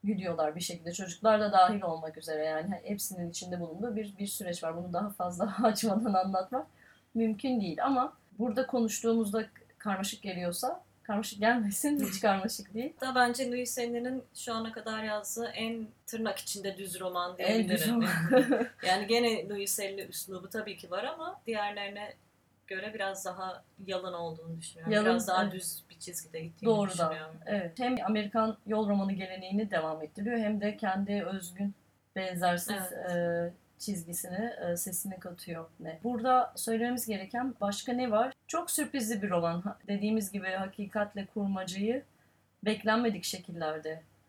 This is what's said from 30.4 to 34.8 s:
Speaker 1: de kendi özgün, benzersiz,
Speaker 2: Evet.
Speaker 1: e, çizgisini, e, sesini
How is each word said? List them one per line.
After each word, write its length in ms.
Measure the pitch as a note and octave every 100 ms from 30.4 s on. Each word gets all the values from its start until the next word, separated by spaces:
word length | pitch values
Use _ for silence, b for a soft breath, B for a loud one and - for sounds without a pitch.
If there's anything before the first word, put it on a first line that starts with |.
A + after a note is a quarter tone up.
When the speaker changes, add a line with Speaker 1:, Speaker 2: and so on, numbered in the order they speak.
| G#3 G#3+
Speaker 1:
de 160 | G#3 G#3
kendi 480 | G#3 F#3+ G3 G3+
özgün, 500 | F#3 F#3+ F3 - G3+ - _ _ _ F#3+
benzersiz, 600 | F#3 F3 F3+ F3 G3 G3+ F#3
Speaker 2:
Evet. 180 | F3 F3+ F3
Speaker 1:
e, 360 | F3 E3+ E3+ - _ _
çizgisini, 760 | - F#3+ E3 F3 F3+ F#3 A#3 - F3
e, 100 |
sesini 440 | F3